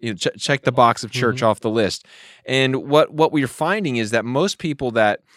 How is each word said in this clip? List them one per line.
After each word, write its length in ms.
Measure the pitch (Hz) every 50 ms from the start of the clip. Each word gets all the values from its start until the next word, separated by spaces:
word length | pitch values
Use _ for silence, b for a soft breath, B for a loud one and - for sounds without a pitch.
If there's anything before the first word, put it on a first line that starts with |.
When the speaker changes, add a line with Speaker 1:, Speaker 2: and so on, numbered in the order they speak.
Speaker 1:
you 100 | - 117
know, 60 | 104
ch-, 200 | 85 - 147 -
checked 280 | 104 - - 143 131 -
the 80 | 131
box 320 | 120 127 120 117 110 - -
of 80 | 107
church 240 | - 123 127 117 107
Speaker 2:
Mm-hmm. 80 | 127 117
Speaker 1:
off 160 | 110 104 -
the 100 | - 110
list. 360 | 110 117 104 90 - - _ B B B B B B B B
And 440 | - 131 135 135 131 131 131 - 143
what, 240 | 143 151 156 -
what 180 | - 151 160 -
we're 160 | 151 147 135
finding 500 | 120 - - 156 170 196 220 196 147 123
is 140 | 117 110 107
that 140 | 117 113 107
most 340 | 120 127 139 180 202 - -
people 320 | - 160 143 - 135 123
that 280 | 113 117 107 104 101 - _ b b